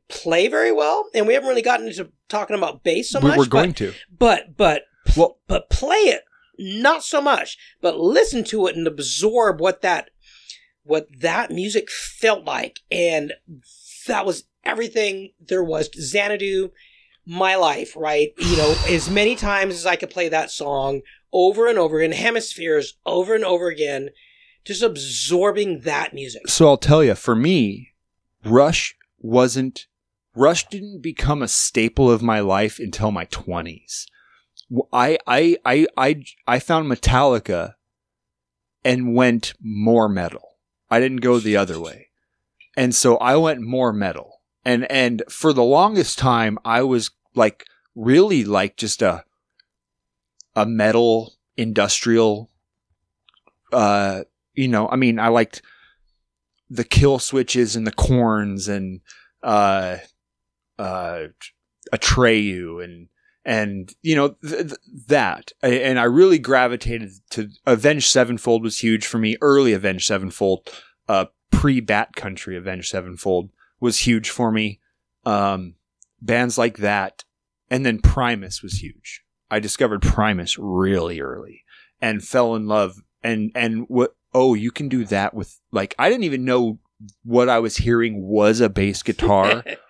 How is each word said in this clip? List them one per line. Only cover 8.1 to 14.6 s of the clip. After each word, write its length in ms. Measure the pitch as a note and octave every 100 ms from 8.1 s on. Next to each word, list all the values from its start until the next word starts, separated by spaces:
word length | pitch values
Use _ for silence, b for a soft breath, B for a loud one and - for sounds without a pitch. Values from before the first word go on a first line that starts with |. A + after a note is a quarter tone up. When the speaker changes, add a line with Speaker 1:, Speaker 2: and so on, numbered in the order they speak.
| D4 - B3
Speaker 1:
to 220 | - A3 F#3
it 80 | D3+
and 100 | D#3+
absorb 720 | D3 C3+ - G#3+ A#3+ G#3+ D#3
what 220 | F#3 F#3
that, 260 | F#3 D#3+ - _ B B B B B B
what 240 | D3 D#3 D#3 C3+
that 300 | E3 F#3 A#3+
music 400 | E3 G3+ G#3 -
felt 540 | - - - A3 G#3
like, 360 | D3 B2+ A#2+ - -
and 440 | - E3+ D#3 D3 - - C#3 _ _ - - -
that 180 | G#3
was 200 | G3 - - _